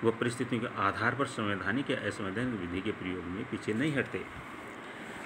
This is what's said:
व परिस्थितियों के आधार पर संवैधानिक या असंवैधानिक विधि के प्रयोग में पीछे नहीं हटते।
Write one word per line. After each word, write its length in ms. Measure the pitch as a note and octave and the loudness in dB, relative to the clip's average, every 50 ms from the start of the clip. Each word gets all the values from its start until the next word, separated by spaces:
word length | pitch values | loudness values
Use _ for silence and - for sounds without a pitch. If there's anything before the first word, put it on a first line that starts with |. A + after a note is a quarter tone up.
| - | 6
व 80 | A2+ | 4
परिस्थितियों 500 | A2 - B2 A#2+ A#2+ - C3 B2 C3 A#2 | 4 4 2 0 2 0 0 2 2 0
के 60 | A2+ A#2+ | 0 0
आधार 480 | - A2+ G2+ G2 F#2+ F#2 G#2+ A#2 A#2+ | 0 2 2 2 4 4 2 2 4
पर 100 | A#2+ C#3 | 2 0
संवैधानिक 640 | B2 - - A2 G2+ G2+ F#2+ F2+ F#2+ G2+ C3 C#3 - | 0 0 0 0 2 2 2 2 2 2 2 2 2
या 60 | B2+ - | 0 2
असंवैधानिक 600 | G#2 G#2 F#2+ - G#2+ F#2+ F#2 G#2+ B2 B2+ A#2+ G2+ | 2 -2 -2 0 -2 -2 0 0 0 0 0 -2
विधि 220 | F2+ E2+ F2 F#2+ | -2 0 -2 0
के 100 | G2 A2 | 0 0
प्रयोग 320 | G2 - - F2+ F2+ F2+ F2 | -2 -2 -2 -2 -2 -2 -2
में 220 | F2 F2+ G2 B2+ | -4 -4 -4 -4
पीछे 280 | B2+ - G2 - - G#2+ | -2 -4 -2 0 0 2
नहीं 220 | A2 C3+ D#3+ D3 | 2 2 2 4
हटते। 300 | C3+ A2+ - - F#2+ - - - - - - - - - - - - - - - - - - - - - | 2 0 0 -2 -4 -4 -4 -8 -10 -10 -10 -10 -10 -10 -10 -10 -10 -10 -10 -10 -10 -10 -10 -10 -8 -6